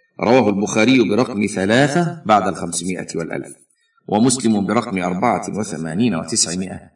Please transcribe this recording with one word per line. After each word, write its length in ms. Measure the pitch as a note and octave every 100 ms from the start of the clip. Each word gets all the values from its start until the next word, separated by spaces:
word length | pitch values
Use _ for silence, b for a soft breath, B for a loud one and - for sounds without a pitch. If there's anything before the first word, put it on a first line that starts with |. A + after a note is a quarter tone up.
| _ -
رواه 280 | G2+ C3 G#2
البخاري 600 | G2 G2+ A2 A2 C3 G2
برقم 380 | G#2 B2+ G2+ G#2+
ثلاثة 760 | G#2+ F#2+ A#2+ C#3+ D#3+ E3+ E3+ -
بعد 220 | G#2+ G#2
الخمسمائة 580 | E2 F2 E2+ F2 F#2 -
والألف، 380 | E2 D#2+ - - - _ _ _ _ -
ومسلم 580 | G#2 B2+ B2+ A2+ G#2+ G2
برقم 320 | A2 A#2+ F#2+
أربعة 600 | F2+ F2+ A#2+ F#2 - F#2+
وثمانين 560 | G#2+ D2+ D#2+ E2+ A#2+
وتسعمائة. 680 | E2 E2+ A2 - F2 F#2+ F#2+ -